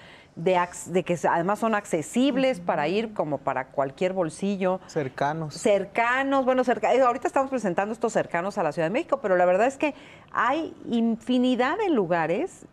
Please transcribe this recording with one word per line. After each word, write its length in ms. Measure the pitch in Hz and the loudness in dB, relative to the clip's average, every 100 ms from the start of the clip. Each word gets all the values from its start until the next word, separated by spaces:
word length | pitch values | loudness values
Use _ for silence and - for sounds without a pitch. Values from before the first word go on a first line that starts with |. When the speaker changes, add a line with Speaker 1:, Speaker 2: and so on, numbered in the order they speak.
| - - - - | -20 -20 -18 -4
Speaker 1:
de 220 | 170 180 | 2 2
ac-, 300 | 175 - - | 0 -6 -4
de 160 | 185 | -2
que 120 | - 175 | 0 0
se, 140 | 160 | 2
además 300 | 165 170 208 | 2 0 0
son 140 | 226 | 0
accesibles 840 | 208 - 170 - 240 269 262 262 180 | -2 -2 -4 -2 0 2 2 0 0
Speaker 2:
Ujú. 80 | 175 | -2
Speaker 1:
para 240 | 170 151 | 0 0
ir 240 | 202 226 | 0 -2
como 240 | 208 160 139 | -4 -4 -2
para 300 | - 127 131 | -2 -4 -4
cualquier 440 | - 139 - 185 | -2 -2 -2 -2
bolsillo. 680 | 190 160 - 196 196 190 185 - | 0 -4 -2 -4 -2 -2 -2 -4
Speaker 2:
Cercanos. 680 | 165 131 - 143 160 156 | -6 -4 -2 -2 -2 -8
Speaker 1:
Cercanos, 920 | - - 196 196 - 233 254 269 277 | -2 2 2 0 -2 0 0 0 0
bueno, 220 | 254 254 247 | 2 2 2
cerca-, 280 | 220 - | 0 2
eh, 80 | 240 | 4
ahorita 260 | 254 247 349 | 4 2 -2
estamos 220 | 285 262 | -2 -2
presentando 440 | 262 202 175 202 | -2 -2 -2 -2
estos 180 | 214 226 | -2 -2
cercanos 460 | 190 147 175 190 208 | -2 -2 -4 -4 -2
a 60 | |
la 100 | 160 | -2
Ciudad 140 | 156 160 | 0 -2
de 60 | |
México, 260 | 240 349 277 | -2 -2 -2
pero 160 | 208 180 | 2 4
la 80 | 180 | 6
verdad 220 | 185 240 | 4 2
es 100 | 262 | 0
que 180 | 302 - - - - | -4 -4 -16 -20 -6
hay 420 | - 226 294 320 - - | 0 0 0 -4 -10 -4
infinidad 880 | 233 233 226 - 254 254 254 254 381 | 0 0 -2 0 2 2 2 0 0
de 120 | 403 | 0
lugares 760 | 277 170 170 156 190 359 - - | 2 2 0 0 -2 -4 -10 -20